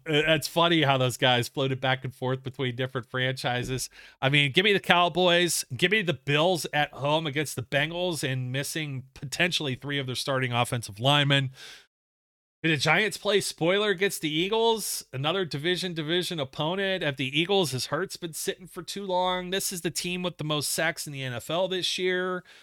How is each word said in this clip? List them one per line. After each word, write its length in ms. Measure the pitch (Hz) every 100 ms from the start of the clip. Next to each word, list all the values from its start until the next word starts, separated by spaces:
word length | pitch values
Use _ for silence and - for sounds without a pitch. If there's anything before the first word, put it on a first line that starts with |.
it, 240 | 165 147 156
it's 180 | 160 -
funny 340 | 170 170 165
how 160 | 139 135
those 180 | 127 117
guys 320 | 131 123 117
floated 320 | - 135 131
back 240 | 131 131
and 100 | 127
forth 280 | - 127 131
between 340 | 135 - 127 120
different 300 | 131 127 110
franchises. 800 | 127 127 131 139 123 123 127 - - - -
I 80 | 135
mean, 240 | 147 143
give 120 | 127 208
me 80 |
the 60 | 190
Cowboys. 840 | - 175 175 165 180 170 175 - -
Give 180 | 117 175
me 100 | 220
the 100 | 175
Bills 540 | 143 - 147 170 175 -
at 180 | 147 147
home 340 | - 143 156 160
against 300 | 139 143 -
the 60 |
Bengals 600 | 117 143 156 170 180 151
and 300 | 135 131 127
missing 520 | 135 143 165 151 131 131
potentially 640 | - 135 - 175 - 147 123
three 220 | 143 143
of 60 |
their 120 | 127 123
starting 360 | - 131 127
offensive 480 | 120 120 123 - 101
linemen. 520 | 131 147 143 139 135 - - - _ _ _ _ _ _ _ _
Did 100 | 160
the 40 | 151
Giants 400 | 156 165 208 -
play 240 | 208 202
spoiler 480 | - - 160 196 208
against 320 | 175 196 -
the 80 | 156
Eagles? 800 | 156 190 220 226 226 - - -
Another 320 | 127 147 190 180
division, 480 | 143 160 180 180
division 440 | 160 151 180 175 175
opponent. 640 | 131 - 156 190 196 190
Have 140 | 156 135
the 240 | 131 147
Eagles, 320 | 175 196 156
has 140 | 127 -
Hurts 320 | 147 190 -
been 160 | 170
sitting 320 | 151 - - 180
for 160 | 185
too 240 | 170 202 202
long? 420 | 180 185 180 180
This 240 | 190 -
is 80 | 185
the 100 | 170
team 320 | - 175 180
with 140 | 180 -
the 80 |
most 260 | 151 151 139
sacks 360 | - 165 165 156
in 80 |
the 80 | 139
N 100 | 131
F 160 | 120 -
L 200 | 165 185
this 280 | 185 160 -
year. 480 | 180 180 185 180 - -